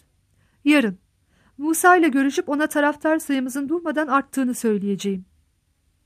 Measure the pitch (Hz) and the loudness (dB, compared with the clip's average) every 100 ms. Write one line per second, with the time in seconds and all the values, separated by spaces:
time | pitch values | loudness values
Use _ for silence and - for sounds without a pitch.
0 | _ _ _ _ _ _ 285 302 233 185 | _ _ _ _ _ _ 2 2 2 -4
1 | _ _ _ _ _ - 294 320 359 359 | _ _ _ _ _ -8 -4 2 6 6
2 | 330 262 269 277 359 285 302 302 294 294 | 4 2 0 -2 -4 -2 -2 0 0 0
3 | 311 320 - 277 262 254 277 339 330 294 | -2 -2 0 -2 -2 -6 -4 -4 -4 -4
4 | 302 269 277 - 254 240 233 208 196 196 | -2 -2 -2 -4 -4 -2 -2 -2 -2 -4
5 | 202 190 185 _ _ _ _ _ _ _ | -4 -6 -10 _ _ _ _ _ _ _